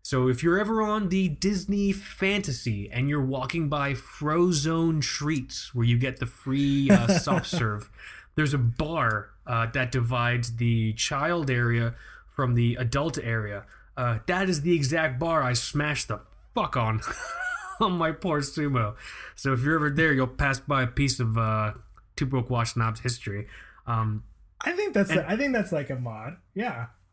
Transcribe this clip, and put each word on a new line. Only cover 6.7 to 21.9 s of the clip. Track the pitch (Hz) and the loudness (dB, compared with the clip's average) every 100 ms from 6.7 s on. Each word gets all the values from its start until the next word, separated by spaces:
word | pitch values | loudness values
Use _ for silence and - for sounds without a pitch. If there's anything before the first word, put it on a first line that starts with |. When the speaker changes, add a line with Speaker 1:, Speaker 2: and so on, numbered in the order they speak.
| 139 139 | 2 6
Speaker 1:
uh, | 196 117 | 6 6
Speaker 2:
<laughs> | 180 | 2
Speaker 1:
soft | - 175 - | 2 0 0
serve, | 175 110 104 - - - - - - | -2 -2 -2 -10 -18 -18 -20 -6 0
there's | 151 | 2
a | 139 | 4
bar, | 117 117 151 165 120 107 - - - | 2 2 -2 2 2 0 -4 -16 -4
uh, | 117 113 | -2 0
that | 135 123 | 0 0
divides | 131 117 123 120 120 120 117 | 0 2 2 2 0 -2 0
the | 117 113 110 | 2 4 2
child | 110 - 139 156 175 139 | 0 -2 0 0 0 0
area | 123 120 117 117 117 - - - - | 2 2 2 0 -4 -16 -20 -12 -2
from | 127 117 | 2 4
the | 120 123 | 4 2
adult | 120 139 160 147 | 0 0 0 -2
area. | 117 113 104 101 - - - - | -2 -4 -4 -8 -12 -20 -14 -4
Uh, | 123 110 - | -2 0 0
that | 180 190 | 0 2
is | 165 | 2
the | 160 170 | 2 2
exact | 135 165 156 123 | 2 2 0 0
bar | 165 160 | 0 2
I | 127 | 2
smashed | 120 - 147 147 143 - | 0 0 -2 0 -2 -4
the | 104 - - - 233 | -6 -8 -20 -8 -2
fuck | 165 135 | 0 0
on, | 110 110 - - - - | 0 0 -4 -8 -8 -6
<laughs> | - 740 - - | -6 -6 -10 -2
on | 208 | 0
my | 175 160 | 2 0
poor | 160 185 147 | -2 -2 0
Sumo. | 139 - 147 127 107 110 - - - - | -2 -2 0 0 0 -4 -16 -16 -16 -4
So | 139 | 0
if | 127 | 2
you're | 139 160 | 2 2
ever | 147 | 2
there, | 143 160 | 2 2
you'll | 135 127 | 4 0
pass | - 143 127 | 0 0 0
by | - 139 | 0 0
a | 123 | 0
piece | - 139 - | 0 0 2
of, | 117 113 | 0 2
uh, | 110 110 107 107 - | 0 0 -2 -6 -18